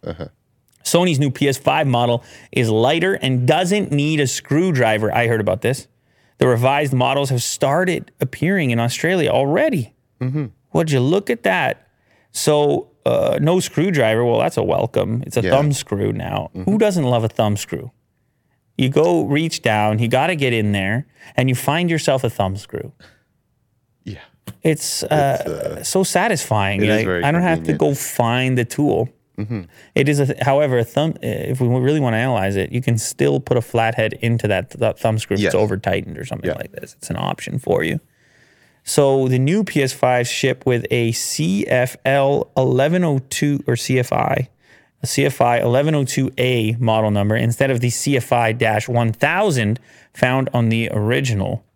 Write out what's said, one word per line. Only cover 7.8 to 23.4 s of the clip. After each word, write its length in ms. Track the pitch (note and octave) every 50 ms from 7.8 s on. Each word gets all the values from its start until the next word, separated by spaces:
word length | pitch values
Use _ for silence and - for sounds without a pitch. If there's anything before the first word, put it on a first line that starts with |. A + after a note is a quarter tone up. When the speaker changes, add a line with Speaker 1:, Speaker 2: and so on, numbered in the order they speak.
| F#3 F3+ F3 C#3+ - - _ _
Speaker 2:
appearing 500 | - C3 - - - D#3+ G3 G3 D#3+ B2+
in 80 | A#2+ A#2
Australia 520 | A#2 A#2+ B2+ - - D#3+ F#3 F#3 D#3 -
already. 640 | - A#2+ C3+ C#3 D3+ G3+ C#4+ D#4+ C4+ E3 A#2 - _ _ _ _ _ _
Speaker 1:
Mm-hmm. 260 | B2+ B2+ C3 D3+ C#3+ A2+ - _ _ _ _
Speaker 2:
Would 180 | D#3+ E3 D#3+ C#3+
you 80 | C3
look 280 | B2 C3 E3 G3 G3+ -
at 140 | A#3+ A#3 -
that? 460 | G3+ F#3 F3+ D3+ B2+ - - _ _ _ _ _ _ _ _ _ _
So, 600 | _ - - - D3+ D3 D3 D3 C#3+ C#3 - _ _ _ _
uh, 340 | - - - - - - - -
no 160 | D#3 F3 F#3+
screwdriver. 680 | F3+ - - - D3+ G3 F#3 D3 A#2+ A2 A2 A2+ A#2+
Well, 140 | A#2+ A#2 A2+
that's 180 | B2 - -
a 60 | - G#2+
welcome. 640 | F#2+ - F#2 F#2 - _ - G2 F#2+ A2+ A#2+ C3
It's 100 | - -
a 60 | - G2+
Speaker 1:
Yeah. 80 | F#2
Speaker 2:
thumb 220 | E2+ C3+ D3 D3 C#3
screw 400 | C3 - - - G2 G2+ G2+ G#2+
now. 380 | G#2 F2 F2 G2 G2+ - - _
Speaker 1:
Mm-hmm. 160 | F3+ - -
Speaker 2:
Who 80 | G3+ A3
doesn't 260 | A3 G#3 F#3 F3+ D3
love 200 | B2 B2 A#2 A2
a 40 | A2+
thumb 280 | - - A2 G#2+ G#2
screw? 340 | G2+ - - - C#2+ - A#2+ _ _ _ _ _ _ _ _ _ _ _ _ _ _ _ _ _ -
You 100 | C3+ B2+
go 360 | C3+ D3 D#3 E3+ F3 E3 D3
reach 380 | G2 C#3+ D3 D#3+ D#3+ - - -
down, 360 | A#2 A2 G#2+ G#2 G#2+ G#2+ G#2+
you 100 | A#2+ A#2
gotta 260 | A#2+ B2+ C#3 E3+ F#3
get 160 | D#3 C#3 C3 A#2
in 180 | A2+ G#2+ G#2 G2+
there, 340 | G2+ F#2+ F#2+ G#2 A#2 D3 _ _ _ - - -
and 120 | - B2+ C3
you 60 | B2+
find 340 | A#2+ - - C#3+ E3 F3 E3+
yourself 340 | E3 D#3 - - C#3 C3 B2+
a 60 | A#2+
thumb 260 | - - G2+ F#2+ G2
screw. 360 | G2+ - - - - - - - _ - - _ _ _ _ _ _